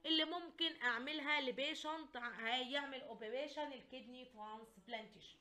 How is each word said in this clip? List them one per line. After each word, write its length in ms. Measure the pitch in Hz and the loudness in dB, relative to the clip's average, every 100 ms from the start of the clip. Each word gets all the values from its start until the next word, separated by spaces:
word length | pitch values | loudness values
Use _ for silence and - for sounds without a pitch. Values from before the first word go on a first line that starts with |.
اللي 200 | 311 320 | 6 6
ممكن 560 | 311 349 349 - 330 320 | 6 2 -4 0 0 4
اعملها 600 | 247 233 262 302 277 302 | 2 2 0 0 4 4
لبيشنت 760 | 262 247 285 311 302 320 285 247 | 4 2 0 0 -2 -2 -4 -6
هيعمل 840 | 240 226 226 254 247 285 277 262 | -6 -2 2 2 2 0 0 -6
اوبريشن 720 | 254 214 220 247 294 302 294 | -8 -6 -2 -2 -2 -2 -4
الكدني 520 | 269 - 254 220 254 | -4 -10 -12 -10 -12
ترانسبلانتيشن؟ 1120 | 247 214 214 220 226 - - 226 214 - - - | -14 -10 -10 -10 -12 -16 -6 -6 -6 -16 -20 -20